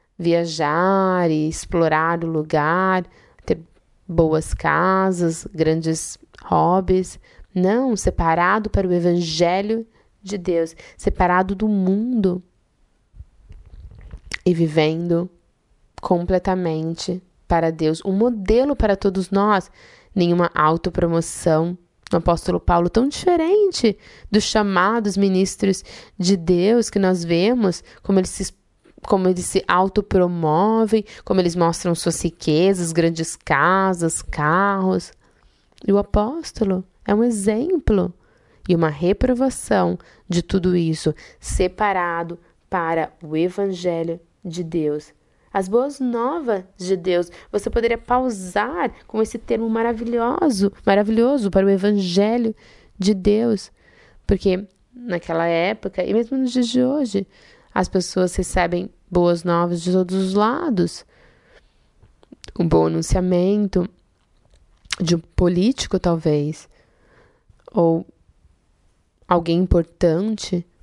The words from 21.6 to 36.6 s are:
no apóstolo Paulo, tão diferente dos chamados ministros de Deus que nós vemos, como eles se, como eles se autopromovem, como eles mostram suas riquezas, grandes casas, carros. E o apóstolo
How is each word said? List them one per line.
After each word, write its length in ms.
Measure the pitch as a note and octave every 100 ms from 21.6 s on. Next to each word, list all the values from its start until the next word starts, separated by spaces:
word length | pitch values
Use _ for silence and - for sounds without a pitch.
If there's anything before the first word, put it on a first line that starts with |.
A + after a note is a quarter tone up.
| E3+ F3+ _ _ -
no 60 | -
apóstolo 420 | F3 E3+ - F3
Paulo, 300 | - F3 F3
tão 180 | A3+ C#4
diferente 920 | - F4+ E4+ D#4+ G#4+ G4 - A3 - - - -
dos 140 | G#3
chamados 720 | - G#3+ G3+ F#3 G3 A#3 G#3 F#3+
ministros 680 | G3 F#3 F#3+ - G3 F#3+ - - - -
de 180 | F3 F#3+
Deus 540 | E3 F3 G3 A#3+ A3
que 100 | G3
nós 240 | F#3+ F3+
vemos, 600 | E3+ E3+ G#3 B3+ G3 - - -
como 160 | - F#3+
eles 100 | F3+
se, 240 | - F#3+ - _ _ _ -
como 260 | - G3 F#3
eles 160 | F3+ -
se 180 | F#3+ -
autopromovem, 1400 | F3+ F#3+ G3+ - F#3 F3+ E3+ D#3 D#3 G#3+ A3+ G#3+ A3 - -
como 160 | - F#3+
eles 160 | F3 F3
mostram 400 | E3+ E3+ F3 E3+
suas 260 | F3 -
riquezas, 720 | E3 - D#3 D3+ F#3+ F#3 E3+
grandes 440 | E3 E3 D#3+ D#3+ -
casas, 840 | - C#3 E3 F#3+ F#3+ E3+ E3 -
carros. 920 | - - D3+ F3+ G3+ G3 F#3 F#3 - - _ _ _ _ _ _ -
E 40 |
o 40 | G3+
apóstolo 840 | G3+ G#3 G#3+ D#4+ - -